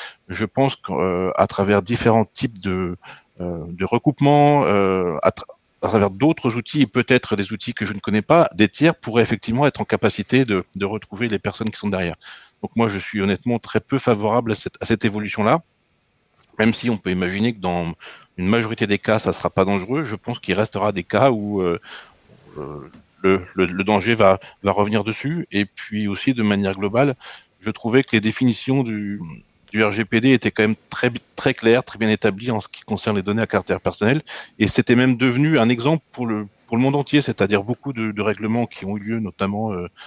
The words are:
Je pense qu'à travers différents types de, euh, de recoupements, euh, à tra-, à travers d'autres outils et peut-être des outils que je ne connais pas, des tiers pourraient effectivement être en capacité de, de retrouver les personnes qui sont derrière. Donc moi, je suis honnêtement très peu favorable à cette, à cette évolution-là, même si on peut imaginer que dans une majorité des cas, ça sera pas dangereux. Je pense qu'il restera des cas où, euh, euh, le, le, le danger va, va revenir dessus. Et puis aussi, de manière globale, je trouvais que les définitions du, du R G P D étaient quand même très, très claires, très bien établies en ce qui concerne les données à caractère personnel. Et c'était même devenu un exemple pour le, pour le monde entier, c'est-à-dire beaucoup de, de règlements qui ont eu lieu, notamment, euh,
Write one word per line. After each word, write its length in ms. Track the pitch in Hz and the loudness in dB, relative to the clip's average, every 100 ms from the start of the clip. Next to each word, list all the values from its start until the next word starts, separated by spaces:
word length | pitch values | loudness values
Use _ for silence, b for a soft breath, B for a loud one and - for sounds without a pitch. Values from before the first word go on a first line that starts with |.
| B B _ | B B _
Je 160 | 98 | -6
pense 320 | 107 - 135 - | -4 0 0 -2
qu'à 720 | - 80 92 90 92 - 98 | -6 -2 0 0 -2 0 0
travers 340 | - 98 104 | 0 2 2
différents 420 | 92 117 117 113 | 2 0 4 4
types 360 | 107 - 123 107 | 2 -4 -8 -4
de, 340 | 95 92 90 87 B B B _ | -4 -2 -4 -6 B B B _
euh, 240 | 90 85 82 | -8 -8 -10
de 160 | 85 | -6
recoupements, 760 | 95 120 - 127 139 147 147 147 | -2 0 0 2 4 6 6 4
euh, 520 | 80 101 95 92 90 76 | 4 2 2 2 0 0
à 80 | 92 | -2
tra-, 160 | - - - _ _ | -2 -12 -20 _ _
à 60 | 90 | 0
travers 220 | 110 101 | 2 2
d'autres 440 | 95 147 165 131 | 2 0 2 -2
outils 280 | 113 110 151 | -4 -6 0
et 40 | 123 | 2
peut-être 480 | 127 120 127 - | 2 2 2 2
des 180 | 101 98 | -4 -4
outils 220 | 110 - | -6 -10
que 100 | - 104 | -6 -6
je 60 | |
ne 60 | 101 | -6
connais 240 | - 104 | -2 -2
pas, 280 | 101 165 160 | 4 4 4
des 140 | 87 104 | 2 0
tiers 260 | - 156 | 4 2
pourraient 300 | 165 - 113 | 2 -2 0
effectivement 420 | 110 107 - 117 143 | 2 0 -2 0 0
être 140 | - | 0
en 40 | |
capacité 600 | 107 - 107 - 101 127 | -2 0 0 -2 0 0
de, 200 | 127 98 85 - | 2 0 -2 -6
de 80 | |
retrouver 420 | 98 107 - 98 120 | -6 -6 -10 -6 -4
les 120 | 101 | -2
personnes 300 | 107 - 110 | -4 -6 -8
qui 60 | - | -6
sont 100 | 104 | -4
derrière. 280 | 95 87 78 B B B _ | -2 -4 -6 B B B _
Donc 80 | - - | -6 0
moi, 120 | 117 | 0
je 100 | 98 | 0
suis 220 | - 107 | -6 -2
honnêtement 380 | 98 95 - 117 | 0 0 -2 -4
très 220 | - 110 | -2 -4
peu 180 | - 135 | -2 -2
favorable 540 | - 107 107 117 117 | 2 2 2 0 0
à 20 | |
cette, 220 | 107 - - | -4 -6 -10
à 60 | - | -2
cette 180 | 113 | 0
évolution-là, 580 | 113 104 104 - 104 160 - _ _ _ _ _ _ _ _ - | 0 -2 -6 -2 2 0 -2 _ _ _ _ _ _ _ _ 0
même 120 | 110 | 0
si 160 | 110 120 | 2 -4
on 80 | 110 | -4
peut 140 | - | -4
imaginer 420 | 92 90 95 113 | -2 -2 0 -2
que 80 | 110 | -2
dans 320 | 92 87 85 - B B B - | -4 -2 -4 -8 B B B -6
une 80 | 90 | 0
majorité 400 | 117 110 113 107 | 0 0 -2 -2
des 120 | 101 | 0
cas, 200 | - 110 | 2 0
ça 140 | - | 0
sera 180 | - 87 | -2 -2
pas 140 | - | 0
dangereux. 400 | 95 101 90 139 | 2 0 -2 -4
Je 100 | 139 | -4
pense 240 | 104 - 120 | -8 -8 -10
qu'il 160 | - | -4
restera 380 | 92 110 104 104 | -2 -2 0 -2
des 100 | 98 | -2
cas 300 | 87 104 135 | -2 2 2
où, 280 | 113 104 101 | 2 -2 -2
euh, 200 | 90 85 B B B B _ - - 73 | 0 -2 B B B B _ -20 -20 -14
euh, 300 | 71 73 65 - _ _ | -12 -12 -16 -20 _ _
le, 220 | 95 95 90 | 2 2 0
le, 120 | - 90 | -2 -2
le 180 | 92 | 0
danger 300 | 95 107 95 | 0 2 2
va, 240 | 113 101 95 B B | 4 4 4 B B
va 100 | 98 | -2
revenir 300 | 95 104 110 | 2 2 0
dessus. 420 | 101 110 139 170 - | -2 -6 -6 -6 -4
Et 140 | 196 | -2
puis 440 | 202 - - 208 208 | -4 -6 -8 -4 -4
aussi, 260 | 190 - | -2 -2
de 80 | 123 | 0
manière 300 | 107 101 98 | 2 2 0
globale, 440 | 95 101 113 143 127 B B B _ | -2 -2 0 0 -2 B B B _
je 100 | 110 | -8
trouvais 320 | 107 117 120 | -6 2 2
que 80 | 135 | 4
les 80 | 113 | 2
définitions 640 | 107 - 131 110 - 135 | 2 2 0 0 0 -2
du, 360 | 120 107 101 101 85 71 _ _ _ | 0 -4 -6 -8 -10 -16 _ _ _
du 100 | 107 | 2
R 80 | 107 | 2
G 120 | 101 | 2
P 160 | 110 113 | 0 2
D 120 | 123 | 4
étaient 180 | 127 110 | 4 2
quand 140 | - | 2
même 120 | 107 110 _ | 0 0 _
très, 200 | - 123 117 - - | -4 -2 -2 -12 -4
très 180 | 139 | -2
claires, 300 | 127 113 120 | 2 4 4
très 140 | - 101 | 2 -2
bien 100 | 110 | 0
établies 420 | 107 110 98 120 | 2 0 -2 -4
en 100 | 110 | -6
ce 80 | - | -6
qui 140 | - | -18
concerne 340 | - 101 - 104 | -8 -6 -2 -2
les 60 | |
données 200 | 95 107 | -2 -2
à 40 | 110 | 0
caractère 340 | 107 - 92 | -2 -2 -4
personnel. 420 | - 90 104 147 - B B _ | -4 0 0 0 -4 B B _
Et 100 | 104 | 0
c'était 280 | - - 123 | 2 4 4
même 200 | 127 120 | 4 2
devenu 420 | 127 123 151 156 | 2 2 2 4
un 100 | 127 | 4
exemple 360 | 120 123 160 - | 2 0 -2 -4
pour 140 | - 120 | -8 -4
le, 200 | 107 101 _ _ | -4 -6 _ _
pour 100 | 117 | 0
le 60 | |
monde 120 | 135 | 2
entier, 280 | 143 139 147 | 0 2 0
c'est-à-dire 420 | 135 113 98 101 | 0 -2 0 0
beaucoup 280 | 101 123 139 | 0 -6 -6
de, 200 | 123 110 | -6 -4
de 100 | 104 | -2
règlements 440 | 101 98 107 117 117 | -4 -2 -2 -2 -2
qui 180 | - | -6
ont 120 | 95 104 | -8 -8
eu 40 | |
lieu, 200 | 101 113 | -6 -6
notamment, 520 | 107 - 98 101 110 | -6 -4 -4 -4 -6
euh, 160 | 95 90 - | -6 -8 -12